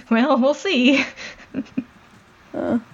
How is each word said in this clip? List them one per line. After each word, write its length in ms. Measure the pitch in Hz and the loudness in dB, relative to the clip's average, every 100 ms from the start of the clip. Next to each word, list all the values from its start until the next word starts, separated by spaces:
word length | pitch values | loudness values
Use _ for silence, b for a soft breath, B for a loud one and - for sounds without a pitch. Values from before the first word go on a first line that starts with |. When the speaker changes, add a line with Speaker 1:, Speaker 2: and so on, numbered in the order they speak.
| - | 0
Speaker 1:
well, 260 | 226 277 262 | 2 2 2
we'll 160 | 262 | 2
see. 500 | 294 392 285 254 269 262 | 0 -2 2 4 2 0
<laughs> 60 | - B B B - - - - - - - - - - | -8 B B B -12 -10 -10 -10 -12 -20 -20 -20 -20 -14
Speaker 2:
Uh, 280 | - 90 233 - | -8 -4 -4 -6